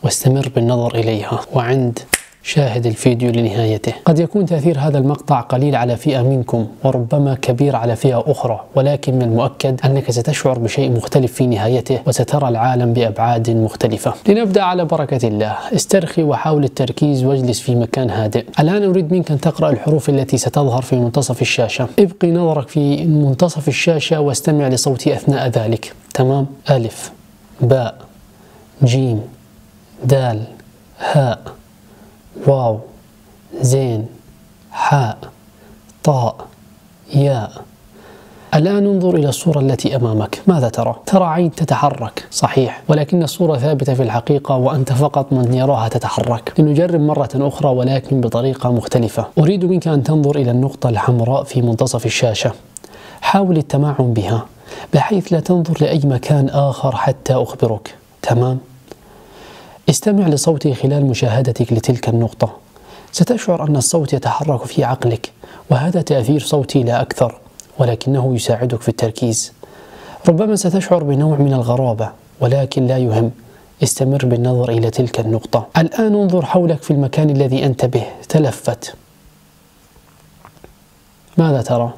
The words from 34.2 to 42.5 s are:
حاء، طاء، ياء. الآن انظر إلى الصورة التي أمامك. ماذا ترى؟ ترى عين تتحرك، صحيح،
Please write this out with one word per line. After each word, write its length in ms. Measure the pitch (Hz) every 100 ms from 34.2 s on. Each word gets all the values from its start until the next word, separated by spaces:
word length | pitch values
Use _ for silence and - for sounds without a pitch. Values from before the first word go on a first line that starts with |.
| - - - - -
حاء، 480 | - - 143 117 - - - - - - - - -
طاء، 320 | - 135 117 - - - - - - - -
ياء. 360 | 139 143 123 104 - - - - - - - - - -
الآن 320 | 156 170 202 202
انظر 300 | 196 180 175
إلى 120 | 143
الصورة 320 | 123 175 147
التي 360 | 135 127 - 131
أمامك. 440 | 117 110 - - -
ماذا 220 | 175 123
ترى؟ 280 | - 117 117 -
ترى 180 | 196
عين 260 | 175 160 170
تتحرك، 760 | - 160 127 147 135 113 - -
صحيح، 520 | - -